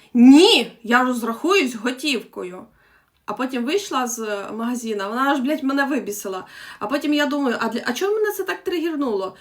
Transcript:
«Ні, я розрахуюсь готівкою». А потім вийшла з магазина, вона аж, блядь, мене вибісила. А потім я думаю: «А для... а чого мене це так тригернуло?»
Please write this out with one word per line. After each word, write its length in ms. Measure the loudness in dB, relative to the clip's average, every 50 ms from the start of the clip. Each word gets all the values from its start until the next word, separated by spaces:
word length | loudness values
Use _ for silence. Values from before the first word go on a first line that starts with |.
| _ _ 4
«Ні, 640 | 8 10 10 12 10 10 8 6 4 2 -2 -8 _ -4
я 200 | 0 2 2 2
розрахуюсь 720 | 2 0 -2 -4 -6 -6 -4 0 2 2 2 2 0 -4
готівкою». 920 | -4 -6 -6 -6 -4 -4 -4 -4 -4 -6 -10 -12 -12 -12 -12 -12 -16 -18 -20 _ _ _ _ _ _ _ _ _ _ _
А 80 | -12 -6
потім 320 | -6 -6 -6 -4 -4 -2
вийшла 420 | -2 -2 -2 -2 -2 -4 -2 -2
з 400 | -2 -4 -6 -6 -6 -6 -6 -8 -10
магазина, 560 | -8 -6 -4 -4 -4 -4 -6 -6 -6 -4 -4
вона 240 | -4 -2 0 0 0
аж, 80 | 2 0
блядь, 240 | 0 -2 -2 -2 -2
мене 200 | -2 -2 0 0
вибісила. 640 | 0 -2 -4 -4 -6 -10 -8 -8 -8 -10 -10 -12 -14 -20 -20 -20 -20 -12 -12
А 80 | -6
потім 260 | -4 -4 -2 -2 0 0
я 120 | 0 0
думаю: 300 | 0 -2 -2 -2 -2 -2 -2
«А 100 | -4 -4
для... 120 | -4 -4 -6
а 80 | -6 -4
чого 200 | -2 -2 -2 0
мене 180 | 0 0 -2
це 120 | -2 -4 -6
так 200 | -6 -8 -6 -6
тригернуло?» 720 | -4 -4 -2 -2 -4 -4 -4 -2 -2 -2 -4 -4 -6 -10 -14